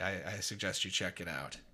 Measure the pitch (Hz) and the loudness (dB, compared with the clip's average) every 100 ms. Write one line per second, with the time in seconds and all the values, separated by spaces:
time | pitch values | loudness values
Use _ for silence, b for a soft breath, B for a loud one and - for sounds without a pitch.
0 | 92 92 78 101 - 104 98 - 95 - | 0 0 -2 -2 -2 0 0 2 2 2
1 | 92 - 85 67 71 - - | 2 0 -2 -2 -4 -8 -14